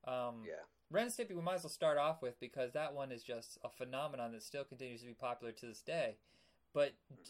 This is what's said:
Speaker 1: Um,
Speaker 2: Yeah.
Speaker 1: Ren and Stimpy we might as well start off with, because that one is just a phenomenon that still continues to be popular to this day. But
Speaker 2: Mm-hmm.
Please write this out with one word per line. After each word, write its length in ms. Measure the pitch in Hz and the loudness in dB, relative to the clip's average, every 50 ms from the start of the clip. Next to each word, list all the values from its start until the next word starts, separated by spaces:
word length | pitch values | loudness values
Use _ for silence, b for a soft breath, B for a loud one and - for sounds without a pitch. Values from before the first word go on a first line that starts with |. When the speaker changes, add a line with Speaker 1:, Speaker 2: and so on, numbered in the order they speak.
| - | -4
Speaker 1:
Um, 400 | 127 127 127 123 120 117 113 110 | -2 0 0 0 0 -2 -4 -6
Speaker 2:
Yeah. 180 | 107 80 78 78 - _ _ _ _ | -8 -8 -8 -10 -14 _ _ _ _
Speaker 1:
Ren 140 | 151 202 233 | 2 2 2
and 80 | 247 226 | 2 0
Stimpy 200 | - 233 202 185 | -2 -4 -2 -2
we 60 | 170 | -2
might 140 | 165 180 185 | 0 2 0
as 80 | 180 165 | 0 0
well 60 | 151 | -4
start 260 | - - 165 156 147 | -2 4 6 6 8
off 240 | 147 143 156 160 - | 8 6 6 4 2
with, 180 | - 123 120 - | -2 -4 -4 -4
because 320 | - 117 - 139 127 123 | -10 -6 -2 -2 -2 0
that 200 | 123 147 156 147 | 2 0 0 0
one 180 | 143 139 139 131 | 0 -2 -4 -4
is 120 | 127 113 | -6 -8
just 340 | - - 120 117 - - - - - | -4 -4 -4 -4 -4 -8 -12 -8 -8
a 60 | 120 | -8
phenomenon 600 | - - 127 127 131 135 147 151 139 127 117 117 | -6 -6 -6 -2 0 0 0 0 0 -2 -2 -4
that 100 | 117 110 | -4 -6
still 220 | - - - 143 139 | -10 -4 -4 -4 -4
continues 360 | - 135 123 131 123 120 113 | -4 -6 -8 -8 -8 -8 -10
to 60 | 120 | -10
be 80 | 123 117 | -14 -8
popular 360 | - 135 123 120 - 120 117 | -4 -2 -2 -2 -2 -4 -8
to 140 | 110 - - | -6 -6 -10
this 140 | 117 110 - | -10 -10 -8
day. 380 | - - 160 170 139 113 107 - b b b b b b b b _ _ - | -4 -2 2 2 2 0 -2 -6 b b b b b b b b _ _ 6
But 180 | 147 143 135 - _ _ _ | 6 6 6 4 _ _ _
Speaker 2:
Mm-hmm. 120 | 135 - - | -20 -18 -10